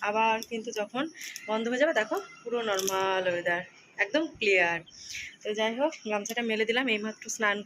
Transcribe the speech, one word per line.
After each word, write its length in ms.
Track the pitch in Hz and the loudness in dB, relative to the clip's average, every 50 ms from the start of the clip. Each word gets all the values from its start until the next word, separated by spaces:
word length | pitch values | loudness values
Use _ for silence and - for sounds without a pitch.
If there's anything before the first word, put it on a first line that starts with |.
| - | -2
আবার 340 | 202 208 220 220 226 220 220 226 - | 0 2 4 4 4 2 2 -2 -4
কিন্তু 200 | 233 226 220 240 | -6 -6 -6 -6
যখন 340 | - 214 208 208 - 247 294 330 - - - - - - - | -4 -4 -4 -4 -2 -4 -4 -4 -6 -10 -14 -12 -12 -10 -4
বন্ধ 180 | - 220 220 226 233 | -2 -2 0 0 0
হয়ে 140 | 247 254 294 | 2 2 4
যাবে 120 | 330 320 220 | 4 4 2
দেখো 160 | 214 - 320 403 392 - - - - | 0 0 -2 -4 -4 -8 -16 -14 -8
পুরো 160 | 240 233 240 226 | -4 -2 -2 0
নর্মাল 600 | 220 196 190 190 190 190 190 190 190 190 190 185 185 175 | 0 0 0 0 0 0 2 2 2 2 2 2 0 0
ওয়েদার, 300 | 175 175 180 175 175 180 - - - - - - - | 0 0 0 0 0 -2 -8 -16 -20 -20 -12 -4 -4
একদম 240 | 202 202 214 302 330 294 254 - | -2 0 2 0 0 0 -4 -2
ক্লিয়ার। 400 | 226 202 190 185 175 170 170 165 165 - - - - - - - - - - - - | 2 4 6 6 4 4 2 -2 -6 -10 -20 -18 -16 -12 -12 -12 -12 -14 -14 -10 -6
তো 60 | 208 214 | -6 -2
যাই 180 | 214 220 220 233 247 | 0 0 0 0 2
হোক, 140 | 285 320 311 - - 214 | 0 0 0 -2 -6 -4
গামছাটা 320 | 208 208 202 - 226 240 240 | -2 -2 -2 -2 -4 -2 0
মেলে 220 | 226 220 214 220 | 0 2 2 2
দিলাম, 220 | 226 226 247 269 254 | 2 2 2 2 2
এইমাত্র 360 | 220 208 208 220 214 - - 220 | 0 0 0 -4 -8 -8 -10 -10
স্নান 280 | - - 220 208 202 208 202 | -4 0 2 2 2 0 -2